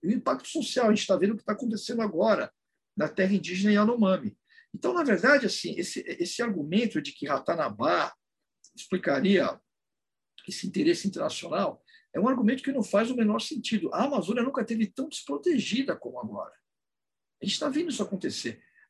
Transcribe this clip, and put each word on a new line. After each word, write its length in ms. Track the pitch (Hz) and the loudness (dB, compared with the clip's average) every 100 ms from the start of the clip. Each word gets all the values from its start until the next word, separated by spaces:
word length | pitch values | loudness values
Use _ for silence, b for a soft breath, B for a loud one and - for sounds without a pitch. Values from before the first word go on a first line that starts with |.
E 60 | 180 | -2
o 40 | |
impacto 360 | 233 - 269 - | 0 0 -2 -4
social, 400 | 320 233 - 226 | -6 -4 2 4
a 80 | 208 | 4
gente 100 | - | 4
tá 100 | 185 | 2
vendo 180 | 196 | 2
o 40 | 214 | 0
que 60 | |
tá 80 | - | -4
acontecendo 500 | 208 233 214 - 233 | -4 -2 -4 -4 -2
agora 500 | 214 160 220 190 107 _ _ _ _ - | 0 2 4 4 0 _ _ _ _ -4
na 120 | 151 | -2
terra 260 | - 190 | 2 2
indígena 400 | 202 - 180 208 | 2 0 0 4
Yanomami. 640 | 208 214 240 196 185 110 - _ b b | 6 4 4 4 4 0 -10 _ b b
Então, 200 | - 349 | -6 -2
na 100 | 359 | 0
verdade, 420 | 294 185 226 285 233 | 2 4 6 6 4
assim, 300 | - 175 160 | -2 -6 -6
esse, 260 | 180 - - | -6 -8 -8
esse 340 | 165 175 - | -4 -4 -2
argumento 600 | 233 180 147 196 233 156 | -2 -2 0 0 2 -2
de 100 | - | -6
que 160 | - 143 | -6 -4
Ratanabá 840 | 135 - 165 117 104 135 175 - - _ _ _ _ - - | -2 -2 -2 -2 -2 0 2 0 -6 _ _ _ _ -20 -18
explicaria 840 | - 185 170 139 180 196 95 - _ _ _ _ _ _ _ _ - | -6 -4 0 2 4 4 2 -4 _ _ _ _ _ _ _ _ -14
esse 180 | - 180 | -8 -6
interesse 420 | 190 160 170 202 | 0 2 2 0
internacional 760 | 180 156 - 165 170 185 - b b b | -4 -4 -6 -6 -2 -2 -6 b b b
é 60 | - | -2
um 80 | 220 | 0
argumento 360 | 262 214 262 | 2 2 0
que 80 | - | -2
não 100 | 277 | -2
faz 300 | 208 196 226 | 0 2 2
o 40 | 247 | 2
menor 240 | 214 220 | 2 0
sentido. 540 | - 285 - 220 165 | -2 -6 -4 -2 -2
A 120 | 170 277 | -2 0
Amazônia 380 | 262 170 240 | 0 -2 -2
nunca 200 | 247 269 | -2 -2
teve 240 | 208 226 214 | -2 -2 -2
tão 220 | - 320 | -4 -8
desprotegida 880 | - - 285 359 285 - 226 269 - | -8 -8 -4 0 0 0 -2 -2 -4
como 240 | - 123 | -8 -10
agora. 340 | 110 101 - - _ _ _ _ _ _ _ _ | -10 -10 -12 -14 _ _ _ _ _ _ _ _
A 40 | 202 | -4
gente 140 | - | -2
tá 80 | 302 | -2
vendo 220 | 277 349 | -2 -2
isso 120 | 220 | -4
acontecer. 600 | 196 185 156 - 120 107 b b b | -4 -4 -6 -6 -8 -10 b b b